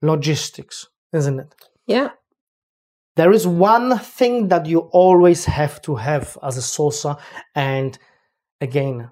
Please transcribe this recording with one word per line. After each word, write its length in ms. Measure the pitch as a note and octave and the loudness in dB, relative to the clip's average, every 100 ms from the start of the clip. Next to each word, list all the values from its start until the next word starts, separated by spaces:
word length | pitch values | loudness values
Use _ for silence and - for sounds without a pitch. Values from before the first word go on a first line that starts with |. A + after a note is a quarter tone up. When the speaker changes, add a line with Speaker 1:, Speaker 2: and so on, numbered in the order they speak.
Speaker 1:
logistics, 880 | D3+ D#3 C#3+ D3+ - - - - - _ _ | -2 -2 -2 -4 -6 -14 -20 -20 -20 _ _
isn't 260 | E3 C#3+ C3+ | -4 -4 -4
it? 140 | C3+ _ _ _ - | -10 _ _ _ -4
Speaker 2:
Yeah. 240 | A#3 C#4+ - _ _ _ _ _ _ _ _ _ - | -2 -2 -8 _ _ _ _ _ _ _ _ _ 2
Speaker 1:
There 160 | E3 | 4
is 140 | G#3+ F3+ | 4 2
one 520 | E3+ G3 A#3 B3+ A#3+ | 2 4 4 2 -2
thing 500 | - - B3 B3 G3+ | -4 -2 0 0 0
that 180 | E3+ D#3 | 0 0
you 140 | E3 - | -2 2
always 520 | F3+ F#3 F3+ F3 E3+ - | 4 6 6 6 4 0
have 340 | - D3 - | -4 -4 -6
to 140 | - C3+ | -8 -6
have 400 | A2+ D3+ B2 - | -4 -6 -6 -12
as 140 | C#3 B2+ | -10 -8
a 20 | |
sourcer, 580 | B2 - D3 D3 D3+ D3 - - - | -8 -4 -4 -4 -8 -8 -14 -20 -10
and 440 | - C3+ C3+ C3+ C3 _ _ _ _ _ _ | -6 -4 -4 -6 -8 _ _ _ _ _ _
again, 500 | C3 C#3 C3+ B2+ A#2 | -6 -4 -4 -6 -12